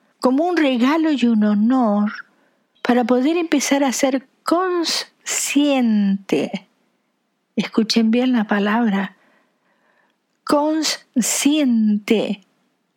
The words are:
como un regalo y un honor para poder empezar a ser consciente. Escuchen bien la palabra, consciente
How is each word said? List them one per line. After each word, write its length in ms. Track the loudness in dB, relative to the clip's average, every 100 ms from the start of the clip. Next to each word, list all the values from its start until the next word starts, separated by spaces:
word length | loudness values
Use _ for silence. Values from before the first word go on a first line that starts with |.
| _ _
como 260 | 0 0 0
un 120 | 0
regalo 540 | 0 2 0 0 0
y 140 | 0 2
un 180 | 2
honor 680 | 2 2 2 2 2 0 -2 -6 -16 _ _ _ _ _
para 220 | -2 0
poder 340 | 2 2 2 0
empezar 460 | 0 -2 0 0
a 80 | 0
ser 360 | 0 -2 -2 -6 _
consciente. 2250 | -2 -2 0 -2 -2 -4 -8 _ -8 -6 -2 0 2 2 2 2 2 -2 -2 -2 -2 -8 -12 _ _ _ _ _ _ _ _ -8
Escuchen 560 | -4 -2 0 2 2
bien 200 | 2 2
la 140 | 0 0
palabra, 680 | -2 0 0 0 0 -4 -10 _ _ _ _ _ _ _ _ _ _ _ _
consciente 2000 | -2 0 0 -2 -4 -6 _ -4 -2 -2 0 2 2 2 2 0 0 0 -2 -6 _ _ _ _ _